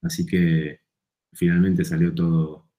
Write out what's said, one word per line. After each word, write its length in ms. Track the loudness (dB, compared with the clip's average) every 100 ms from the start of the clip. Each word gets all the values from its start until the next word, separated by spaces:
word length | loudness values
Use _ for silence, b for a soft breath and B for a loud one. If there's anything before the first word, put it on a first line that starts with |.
Así 220 | -8 -6 -4
que 560 | 0 2 2 -2 -10 _ _ _ _ _
finalmente 500 | -4 0 2 2 2
salió 300 | -2 0 0
todo 560 | 0 0 0 0 -6 _